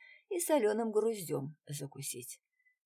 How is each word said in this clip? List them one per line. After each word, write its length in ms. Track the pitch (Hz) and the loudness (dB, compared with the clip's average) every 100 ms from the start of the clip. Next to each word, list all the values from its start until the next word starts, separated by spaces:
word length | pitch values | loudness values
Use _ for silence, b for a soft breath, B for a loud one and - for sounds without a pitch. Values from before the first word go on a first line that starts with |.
| B B B | B B B
и 100 | 370 | -2
соленым 520 | 330 302 208 214 226 | 2 4 4 2 2
груздем 640 | 214 226 214 151 143 156 - - | 2 2 0 -2 -4 -4 -10 -12
закусить. 720 | 139 143 139 135 127 127 - _ _ _ _ | -8 -8 -10 -10 -10 -12 -16 _ _ _ _